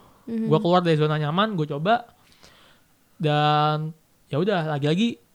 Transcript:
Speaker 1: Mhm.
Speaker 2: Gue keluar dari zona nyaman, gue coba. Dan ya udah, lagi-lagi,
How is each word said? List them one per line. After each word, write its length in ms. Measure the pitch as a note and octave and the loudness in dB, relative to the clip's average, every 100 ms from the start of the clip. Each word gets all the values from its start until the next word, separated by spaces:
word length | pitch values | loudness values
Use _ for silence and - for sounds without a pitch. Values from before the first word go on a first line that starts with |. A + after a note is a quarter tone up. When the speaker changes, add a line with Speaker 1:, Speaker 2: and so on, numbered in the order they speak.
| - _ | -14 _
Speaker 1:
Mhm. 240 | - A3+ G#3+ | -10 -6 0
Speaker 2:
Gue 120 | D#3 | 0
keluar 180 | E3+ F3+ | 4 2
dari 160 | F3 D3+ | 4 2
zona 220 | D3+ D#3 | 2 0
nyaman, 340 | D3 F3 A3 | -2 -2 -2
gue 140 | F#3+ D3+ | -2 -4
coba. 380 | C#3+ E3+ A#3 - _ _ _ - - - _ _ _ _ - | -4 0 0 -2 _ _ _ -20 -20 -20 _ _ _ _ -4
Dan 760 | D3+ D3 D3+ D3+ D3+ D3+ D#3 - _ _ - | -2 2 2 2 2 0 -6 -10 _ _ -8
ya 100 | C3+ | -4
udah, 320 | F#3+ F#3+ D#3 | -2 -2 -2
lagi-lagi, 480 | D3 D3 E3+ A#3 - _ | -2 0 0 0 -2 _